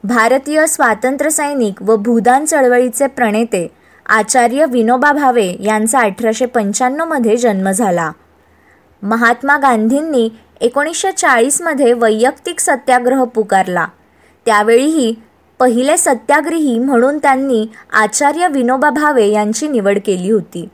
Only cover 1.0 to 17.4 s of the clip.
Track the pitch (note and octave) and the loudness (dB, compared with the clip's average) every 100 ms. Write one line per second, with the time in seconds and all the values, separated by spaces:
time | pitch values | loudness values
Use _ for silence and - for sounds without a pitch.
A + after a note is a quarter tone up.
1 | B3+ C4+ D4 D#4 D4 C#4+ A3 F#3+ G3 A3 | -2 -2 -2 -2 -4 -2 -2 -4 -2 0
2 | G#3 A#3 A3+ C4 D4+ D#4+ C4 B3 B3+ A#3+ | 2 0 2 2 2 0 2 2 0 0
3 | C#4 C4+ A#3 G#3+ A#3 G3 E3 _ _ _ | -4 -2 -2 0 -2 -4 -6 _ _ _
4 | - - D#4 C4 A#3+ C4 D#4 B3 A3 B3 | -2 -2 0 2 2 2 0 2 2 2
5 | D4 C#4+ C#4 A#3+ F#3+ F3+ G3+ A3 A3 C4+ | 2 2 2 2 0 -2 -2 0 0 0
6 | A3 F#3+ A3+ A3 B3+ B3 G3+ G3+ B3+ C#4 | 0 -2 -4 -2 -2 -2 -2 -2 -2 -2
7 | E4 D4+ A3+ A#3 A#3+ G3 F#3+ F#3+ A3 F3 | -4 -2 0 0 0 0 -2 0 0 0
8 | D#3+ D#3+ _ _ _ _ _ _ _ _ | -4 -8 _ _ _ _ _ _ _ _
9 | G3 A3+ A#3 A#3+ C4+ C#4+ C4+ A#3 A3 C#4 | -4 0 0 0 0 0 2 2 2 0
10 | D#4+ C#4 A3+ A3 _ _ A#3+ C#4 D4 E4 | 0 0 -2 -4 _ _ -2 -2 -4 -4
11 | G4 F#4+ F4+ B3 B3 C#4+ E4+ C#4+ C4 A#3+ | -4 -2 0 2 2 -2 -4 0 0 2
12 | A3+ G#3+ A#3+ C4+ - F4 - C4+ B3 B3 | 0 2 0 -2 -10 -6 -2 -2 2 0
13 | A#3+ C4+ B3 A#3 G#3 F#3+ F#3 F3+ E3 _ | 2 0 0 -2 0 0 0 -2 -6 _
14 | _ _ _ _ - G#3+ G#3 A#3 C#4+ D#4+ | _ _ _ _ 0 0 4 2 2 0
15 | A#3+ A3+ - _ _ _ B3+ A#3 C4 E4 | -2 -4 -12 _ _ _ 2 2 0 0
16 | - B3 - A#3+ D#4 E4+ D4 A3+ C4 B3+ | 0 -2 0 0 0 -2 0 0 0 2
17 | B3+ D4 C#4+ C4 | 2 0 0 0